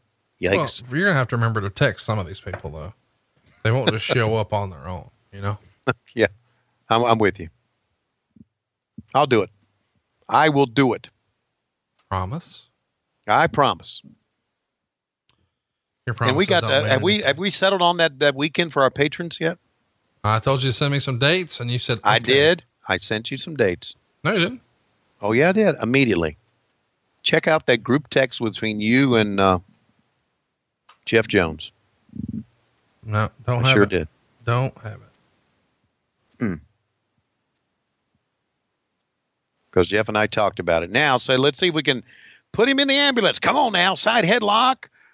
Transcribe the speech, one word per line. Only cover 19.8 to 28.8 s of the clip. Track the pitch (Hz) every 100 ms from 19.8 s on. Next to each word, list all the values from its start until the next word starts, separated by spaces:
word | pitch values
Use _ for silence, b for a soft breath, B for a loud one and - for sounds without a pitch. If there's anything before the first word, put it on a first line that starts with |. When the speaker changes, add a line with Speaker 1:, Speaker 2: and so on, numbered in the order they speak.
| _ _ _ _
Speaker 2:
I | 107 110
told | 135 135
you | 131
to |
send | 120 143
me | 143
some | 135 123
dates, | 139 180 170 -
and | 120
you | 123
said, | - 113
Speaker 1:
I | 104 110
Speaker 2:
"Okay." | 117
Speaker 1:
did. | 135 151 175 - _ -
I | 92
sent | - 107 113
you | 135
some | - 147
dates. | 104 90 - - _ _
Speaker 2:
No, | 165
you | 208
didn't. | 175 247 _ _ _ _ _ -
Speaker 1:
Oh, | 104
yeah, | 113 165
I |
did. | 196 208 147
Immediately. | 110 135 131 90 82 73 _ _ _ _ _ _ _ _
Check | - 165 170
out | 156 -
that | 120
group | 120 135 -
text | 139 131 -
between | 113 98 110
you | 104